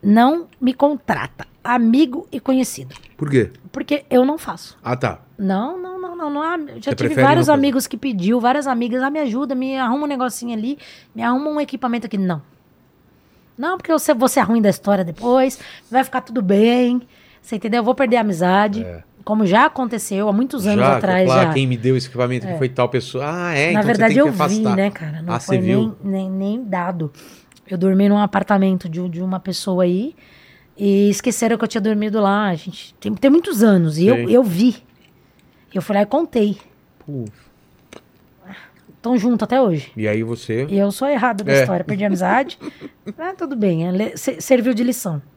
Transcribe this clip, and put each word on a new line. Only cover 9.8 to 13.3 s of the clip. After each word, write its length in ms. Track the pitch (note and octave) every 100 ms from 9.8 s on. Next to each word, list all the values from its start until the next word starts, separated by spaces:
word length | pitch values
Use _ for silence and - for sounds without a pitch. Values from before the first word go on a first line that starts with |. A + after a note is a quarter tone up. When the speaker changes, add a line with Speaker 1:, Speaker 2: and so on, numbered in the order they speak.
| B3 C4+ D4+
Speaker 1:
um 20 |
negocinho 460 | C#4 B3 - A#3+
ali, 240 | A3+ A3+ C#4+ - - _
me 80 | A3
arruma 280 | A#3 B3+ D4+
um 100 | D4+
equipamento 460 | C#4+ C4+ B3+ A#3 A3
aqui." 120 | G3+
Não. 240 | F#3 D#3+ - _ _ _ _ _ _ _ _